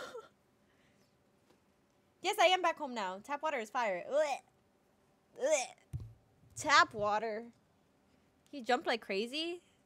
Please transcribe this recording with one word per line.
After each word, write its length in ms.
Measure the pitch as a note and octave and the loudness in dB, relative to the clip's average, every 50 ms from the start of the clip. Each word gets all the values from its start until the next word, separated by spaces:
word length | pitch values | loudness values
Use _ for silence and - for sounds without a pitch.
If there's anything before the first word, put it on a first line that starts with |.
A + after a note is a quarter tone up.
| - - - A4+ - | -10 -12 -12 -14 -16
<laughs> 40 | - _ _ _ _ _ _ _ _ _ _ _ _ _ _ _ _ _ _ _ _ _ _ _ _ _ _ _ _ _ _ _ _ _ _ _ _ _ _ - | -18 _ _ _ _ _ _ _ _ _ _ _ _ _ _ _ _ _ _ _ _ _ _ _ _ _ _ _ _ _ _ _ _ _ _ _ _ _ _ -4
Yes, 120 | F#4 G#4 - | -2 4 6
I 60 | F4+ | 6
am 140 | E4+ F#4 F#4 | 6 6 4
back 160 | F4 E4 D#4+ | 4 2 0
home 160 | - D4+ C4 B3 | 0 -4 -6 -4
now. 260 | A3+ G3 F#3 F#3 G3 G#3+ | -4 -4 -4 -6 -8 -8
Tap 180 | - D4 C#4+ | -8 -6 -4
water 160 | D#4 D#4 D#4 | -2 -2 -2
is 120 | A#3+ A3 - | -4 -4 -4
fire. 340 | - C4 A#3 G#3 F#3 F3 - - | -2 -2 0 0 -2 -2 -2 0
Ugh. 100 | B3+ D4 D#4 C#4+ B3 - - _ _ _ _ _ _ _ _ _ _ _ _ _ _ _ _ _ - - | 0 2 2 2 -2 -4 -8 _ _ _ _ _ _ _ _ _ _ _ _ _ _ _ _ _ -8 -4
Ugh. 580 | A#3+ D4+ D#4 C4+ A#3 - - - _ _ - - - - - - _ _ _ _ - - - | 0 2 2 2 0 -4 -10 -18 _ _ -12 -10 -10 -14 -16 -20 _ _ _ _ -20 -16 -12
Tap 360 | - - D4+ C#4 D#4+ E4+ D#4 - | -6 2 4 6 6 6 4 2
water. 520 | G#3+ G#3 G#3 G#3 G#3+ A3 A3+ G#3 A3+ A#3 A#3+ - _ _ _ _ _ _ _ _ _ _ _ _ _ _ _ _ _ _ _ | -2 0 2 2 0 0 -2 -4 -6 -10 -12 -18 _ _ _ _ _ _ _ _ _ _ _ _ _ _ _ _ _ _ _
He 100 | - C#4+ | -14 -8
jumped 240 | A3 B3+ B3 C#4+ E4+ | -2 0 0 0 2
like 120 | F4 B3+ A3+ | 0 -2 -2
crazy. 640 | - - G3+ F#3+ A3+ A#3 C4+ D#4 D#4+ E4+ F4 F4 - _ _ _ _ | -2 -2 -2 -2 -2 -2 -4 -4 -4 -6 -6 -10 -14 _ _ _ _